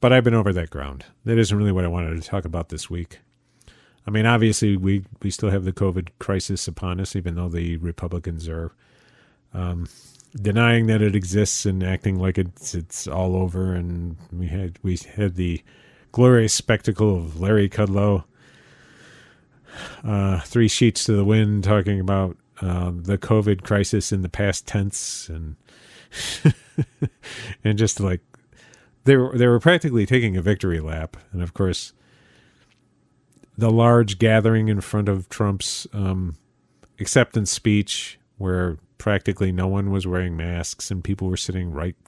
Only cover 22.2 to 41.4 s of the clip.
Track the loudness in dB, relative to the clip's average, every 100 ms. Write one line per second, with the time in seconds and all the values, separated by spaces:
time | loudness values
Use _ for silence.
22.2 | 0 -6 _ -8 -4 -2 -4 -4 -4 -2
23.2 | 2 2 2 0 0 0 2 -2 -2 -2
24.2 | -4 -2 -2 -2 -4 -4 -4 -6 -10 -10
25.2 | -12 -12 -12 -14 _ _ -20 -20 -18 -12
26.2 | -10 0 2 2 _ -6 -6 _ -8 -8
27.2 | -18 -16 -14 -4 -2 2 0 0 -2 -4
28.2 | -8 -20 _ _ _ _ _ _ 4 4
29.2 | 4 2 4 6 4 4 2 0 2 2
30.2 | 2 0 0 0 0 -2 -4 -8 -10 -14
31.2 | -12 -8 -6 -2 -2 -2 -8 _ _ _
32.2 | _ _ _ _ _ _ _ _ _ _
33.2 | _ _ _ -2 2 6 6 6 4 2
34.2 | 4 6 4 4 2 0 -2 -2 0 -2
35.2 | -4 -2 -2 -2 -4 -8 -8 -4 -2 -2
36.2 | -4 -8 _ _ _ _ _ -10 0 2
37.2 | 2 0 -2 -2 2 2 2 -6 -10 -16
38.2 | _ -8 -2 0 -2 -4 _ -6 -2 0
39.2 | 0 -2 0 0 0 0 0 -2 -2 -2
40.2 | -4 -4 -6 -6 -6 -10 -8 -6 -4 -4
41.2 | -2 -4